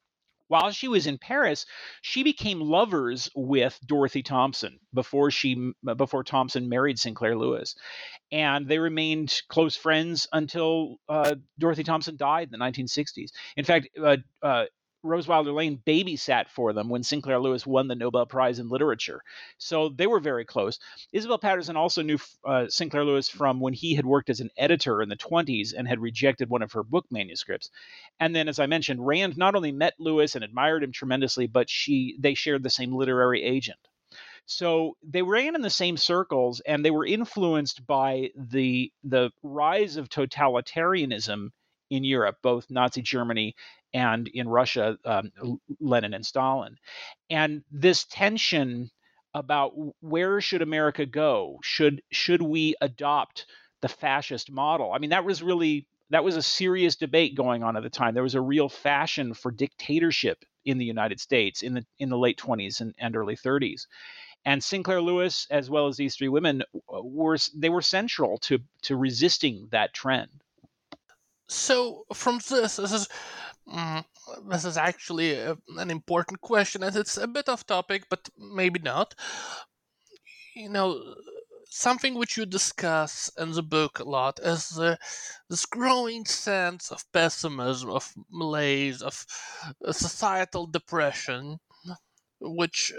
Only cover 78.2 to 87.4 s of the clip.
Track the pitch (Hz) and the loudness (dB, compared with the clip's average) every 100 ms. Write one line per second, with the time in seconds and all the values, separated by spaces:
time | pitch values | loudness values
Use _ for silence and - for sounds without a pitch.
78.2 | - - 202 196 185 175 151 135 - - | -8 -20 -10 0 0 0 -2 -2 -2 -6
79.2 | - - - - - _ _ _ _ - | -12 -12 -12 -14 -18 _ _ _ _ -20
80.2 | _ - - 233 214 202 190 151 - - | _ -20 -20 -16 -6 -2 0 -2 -10 -18
81.2 | - - - - - - 247 247 269 240 | -20 -20 -20 -20 -14 -2 0 2 0 -2
82.2 | 240 220 208 190 - - 175 160 151 - | -4 -4 -4 -2 -2 -2 0 2 0 -4
83.2 | - - 165 160 156 156 151 - 117 139 | -8 -6 -6 -4 0 0 0 -2 -4 0
84.2 | 131 - 175 165 - 160 165 165 - - | 0 -2 -2 -2 -4 -2 0 0 -6 -14
85.2 | - - - 175 - 240 254 254 233 233 | -14 -16 -8 -6 -6 0 2 2 0 -6
86.2 | 220 - 214 190 175 180 - - - 175 | -4 -4 -2 0 -2 -4 -12 -14 -2 2
87.2 | 165 - | 2 0